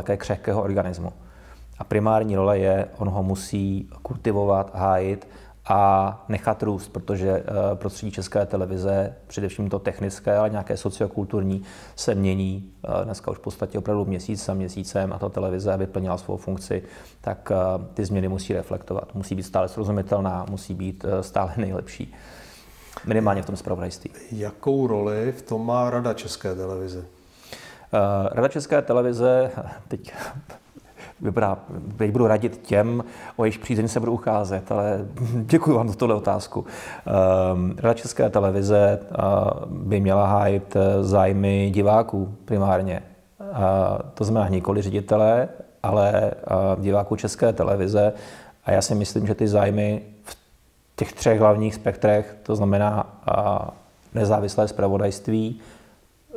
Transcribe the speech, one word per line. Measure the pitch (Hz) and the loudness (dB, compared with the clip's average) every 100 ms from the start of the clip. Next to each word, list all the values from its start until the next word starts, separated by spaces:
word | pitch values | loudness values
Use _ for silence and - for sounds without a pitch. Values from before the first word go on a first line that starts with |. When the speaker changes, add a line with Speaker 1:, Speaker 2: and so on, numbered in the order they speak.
Speaker 1:
také | 92 101 | 0 -4
křehkého | - 98 - 104 | -2 -4 -2 -2
organismu. | 101 98 90 87 87 - - - - - - - | 0 0 -2 -4 -8 -10 -20 -20 -20 -20 -20 -14
A | |
primární | - 107 107 110 110 98 | -2 0 2 2 2 2
role | 98 101 | 2 4
je, | 95 95 95 - | 4 2 0 -4
on | 101 | -4
ho | 98 | -2
musí | 95 95 - 104 98 98 - - | -2 -2 -4 -4 -2 -4 -8 -14
kultivovat, | - - 113 101 101 98 95 95 | -12 -6 -2 0 2 2 0 0
hájit | 95 92 95 98 - - - - - | 2 2 2 -4 -8 -20 -20 -12 0
a | 101 98 95 98 104 - | 4 6 6 2 -4 -6
nechat | 107 - 107 | -4 -2 -2
růst, | 107 98 - | -2 -4 -6
protože, | 92 87 98 95 | -10 -4 -2 0
eh, | 95 - 101 98 95 | 0 -2 -2 0 -2
prostředí | 98 - 107 | -6 -8 -10
České | 98 92 107 98 | -8 -4 -2 0
televize, | 98 92 95 95 98 98 - - | -2 -4 -2 0 0 0 -6 -12
především | - 98 - 101 | -6 -6 -4 -4
to | 98 | -2
technické, | - - 98 - - 104 | -4 -4 -6 -4 0 2
ale | 107 | 2
nějaké | 104 98 101 | -2 -6 -4
sociokulturní, | 101 - 104 - 98 107 98 95 95 - - - | -4 -4 -4 -4 -4 -2 -2 -2 -6 -18 -20 -8
se | - 98 | -4 0
mění, | 98 95 95 98 95 - | 0 0 -2 -4 -10 -14
eh, | - 104 104 | -6 -4 -4
dneska | 98 - | -6 -8
už | - | -8
v | |
podstatě | - - 101 104 | -8 -8 -6 -4
opravdu | 95 104 98 | -2 -2 0
měsíc | 92 - 104 - | -4 -4 -8 -4
za | |
měsícem | 95 92 98 90 - 95 | -4 -4 -6 -6 -4 -4
a | 90 | -4
ta | 98 | -6
televize, | 95 95 92 101 | -4 -2 -2 -2
aby | 95 95 | -2 -2
plnila | 95 92 90 | -4 -2 -4
svou | - 95 | -4 -8
funkci, | - 95 - 95 - - - - | -6 -8 -4 -6 -6 -20 -20 -10
tak, | - 98 - | -8 -6 -2
eh, | 110 92 92 - | 0 2 -2 -6
ty | - 98 | -6 -2
změny | 98 92 | 0 -2
musí | 95 - | -4 -4
reflektovat. | 92 - 92 - 92 - 98 | -4 -4 -8 -6 -6 -6 -10
Musí | 95 95 | -6 -6
být | |
stále | 92 95 92 | -2 0 0
srozumitelná, | - 101 101 95 101 95 90 92 | -2 -2 -2 0 0 0 -4 -6
musí | 98 - | -10 -8
být, | 92 92 92 - | -8 -8 -6 -4
eh, | 95 | -4
stále | 92 101 92 117 | -2 -2 -2 -2
nejlepší. | 98 92 - - - - - - - - - - - - - | -4 -4 -8 -12 -14 -14 -20 -20 -20 -20 -20 -20 -20 -12 -2
Minimálně | 110 107 98 | 0 2 0
v | 95 | -4
tom | 98 | -8
zpravodajství. | - 90 90 - - - - | -6 -6 -6 -10 -16 -18 -12
Speaker 2:
Jakou | 107 104 - 143 135 127 | -8 -8 -6 -2 0 2
roli | 107 104 107 120 | 0 -2 -2 -4
v | 127 | -6
tom | - 113 117 | -6 -4 0
má | 123 123 | 0 0
Rada | 120 120 | 0 -2
České | 110 - - 98 92 | -4 -8 -8 -6 -6
televize? | 92 92 92 90 87 - _ _ - - - - - | -6 -6 -8 -10 -14 -20 _ _ -20 -20 -18 -20 -2
Speaker 1:
Eh, | 110 101 101 98 | 2 2 2 0
Rada | 117 135 | 2 0
České | 151 143 147 | 0 0 0
televize, | 143 123 123 117 123 127 127 - - - - | 2 2 2 2 4 4 2 -4 -12 -14 -12
teď | - - - - 135 - - _ - - - - - | -12 -12 -14 -12 -14 -18 -20 _ -20 -20 -20 -20 -6
vypadá, | 107 113 101 98 - 87 - 107 | -2 0 0 -2 -8 -12 -10 -2
teď | 107 | 0
budu | 110 113 | 4 4
radit | 107 113 - | 4 0 -6
těm, | - 101 113 120 117 - - - | 0 2 2 0 -6 -12 -12 0
o | 113 | 0
jejich | 110 | 0
přízeň | - 110 113 | -2 0 0
se | 120 | 0
budu | 117 | -2
ucházet, | 120 - 107 95 95 95 | -2 0 0 0 -4 -2
ale | 107 104 101 101 - | -2 0 -2 -4 -6
<laughs> | 117 | -4
děkuji | 120 110 165 156 120 | -2 2 4 4 2
vám | 113 | 2
za | 101 | 0
tuhle | 120 104 | 2 2
otázku. | 98 98 - - - - - - - | 2 -2 -2 -8 -8 -12 -14 -12 0
Ehm, | 98 92 92 92 92 90 101 | 4 6 6 4 2 0 0
Rada | 117 | 0
České | 117 - - 113 | 0 -2 0 2
televize, | 101 98 98 98 104 101 101 | 4 2 2 4 6 6 4
eh, | - - 98 101 101 - - | -4 -2 2 2 2 -2 -6
by | 90 98 101 | -6 -2 2
měla | 98 98 98 | 4 4 4
hájit, | 101 101 98 - 101 | 4 2 0 0 2
eh, | 98 98 | 4 4
zájmy | 98 98 95 98 98 98 101 | 4 4 4 4 2 2 2
diváků | 98 101 107 113 98 95 104 - | 2 4 4 4 -2 -4 -8 -4
primárně. | 107 98 92 95 90 - - _ - | 0 2 2 0 -6 -8 -20 _ -18
Eh, | 196 147 95 95 95 101 - | -10 -2 2 4 2 0 -6
to | - | -4
znamená | 107 110 95 | 0 2 2
nikoli | 92 90 104 | 0 0 0
ředitele, | 98 104 98 107 107 117 131 - - _ | 0 -2 2 4 6 4 2 -6 -20 _
ale, | 104 104 101 104 | 0 4 4 4
eh, | 104 - - 95 95 95 | 2 -2 -2 0 2 2
diváků | 98 101 101 110 | 2 2 2 -2
České | 104 - 117 | -4 0 0
televize. | 113 95 101 95 104 104 - - - - - - | 2 0 2 2 4 2 0 -12 -18 -20 -12 0
A | |
já | 98 | 2
si | - 104 | 2 0
myslím, | 101 110 107 | 0 -2 -2
že | 107 | 0
ty | 110 | 2
zájmy | 104 101 104 104 107 - - | 4 2 2 0 -2 -6 -20
v | - - _ _ _ _ _ - | -20 -20 _ _ _ _ _ -6
těch | - | -6
třech | - - 107 | 0 2 6
hlavních | 107 104 107 107 | 6 6 2 -2
spektrech, | - 101 107 104 104 - | -4 2 4 4 0 -10
to | - 107 | -4 0
znamená, | 98 101 104 107 - - - | 2 2 2 0 -4 -6 -2
eh, | - 104 101 - - _ _ - | 0 0 -2 -4 -14 _ _ -6
nezávislé | 113 104 107 101 - 107 | 0 2 2 2 0 0
zpravodajství, | - 98 98 101 - - 110 110 110 - - - _ _ _ _ | 2 2 2 0 -2 -2 -2 -2 -6 -14 -20 -20 _ _ _ _